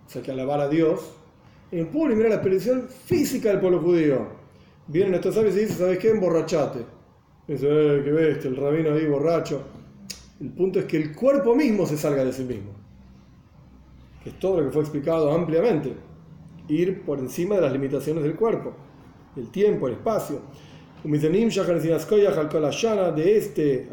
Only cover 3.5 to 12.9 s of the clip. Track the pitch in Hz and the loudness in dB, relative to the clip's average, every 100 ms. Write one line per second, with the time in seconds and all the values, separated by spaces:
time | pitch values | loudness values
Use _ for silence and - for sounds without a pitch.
3.5 | 190 185 180 165 175 151 127 107 - - | 2 2 2 2 4 4 2 -2 -12 -20
4.5 | - - - - 156 196 175 185 208 220 | -20 -20 -20 -4 0 2 0 0 2 2
5.5 | 185 214 165 180 185 220 220 180 165 156 | 2 0 0 0 2 2 2 2 0 0
6.5 | 170 123 120 117 - _ _ _ _ - | 0 -2 -4 -12 -18 _ _ _ _ -10
7.5 | 135 139 151 151 143 131 151 156 135 139 | -2 2 4 4 2 2 2 2 0 -4
8.5 | 131 143 156 156 151 156 139 156 165 160 | -2 0 0 2 0 0 0 0 0 -2
9.5 | 139 - - - - - - - - 143 | -6 -8 -18 -20 -20 -18 -18 -20 -14 -10
10.5 | - 185 185 - 156 151 - 254 277 233 | -2 0 0 0 -2 -2 0 2 2 2
11.5 | 247 277 208 147 147 156 139 131 131 127 | 2 2 2 0 -2 0 0 0 -2 -6
12.5 | 110 101 - - | -8 -12 -16 -20